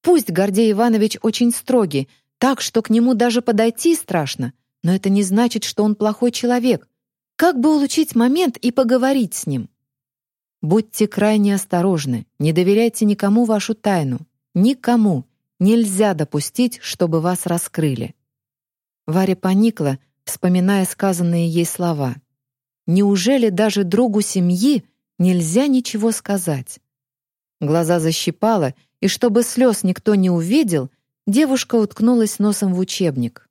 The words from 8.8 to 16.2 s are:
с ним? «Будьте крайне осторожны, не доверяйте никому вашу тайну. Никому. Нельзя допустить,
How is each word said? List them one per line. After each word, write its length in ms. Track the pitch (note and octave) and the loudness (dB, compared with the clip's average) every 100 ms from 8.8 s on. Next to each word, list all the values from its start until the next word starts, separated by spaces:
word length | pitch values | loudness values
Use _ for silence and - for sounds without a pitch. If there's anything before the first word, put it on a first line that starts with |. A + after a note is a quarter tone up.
| A#3+ B3+ C4 C#4 G3+ | 2 2 2 0 -2
с 120 | - - | -6 -6
ним? 220 | C3+ - _ _ _ _ _ _ _ _ _ | -6 -8 _ _ _ _ _ _ _ _ _
«Будьте 460 | D3+ G#3 A3 - G#3 | 0 0 0 -2 -2
крайне 460 | G#3 G#3 G#3+ G3+ | 0 2 2 2
осторожны, 720 | G3 G3 F3 F#3+ E3+ C#3 A#2+ - _ | 0 -2 -2 0 0 -2 -6 -8 _
не 140 | D3+ | 0
доверяйте 540 | D#3+ F3+ G3+ A#3 - G#3 | 2 2 2 0 0 0
никому 380 | G3+ G3+ G#3+ | 0 2 2
вашу 300 | A#3 G#3+ - | 2 -2 -2
тайну. 460 | G#3+ G#3 F#3 C#3 B2 D#3+ _ _ | -4 -2 -2 -2 -6 -10 _ _
Никому. 680 | F3+ G#3+ C4 - A#3+ G#3 C#3+ - _ _ _ | 0 0 0 0 2 2 0 -6 _ _ _
Нельзя 560 | F#3+ A#3 G#3+ F#3+ G#3+ | 2 2 0 0 0
допустить, 640 | D#3+ | 0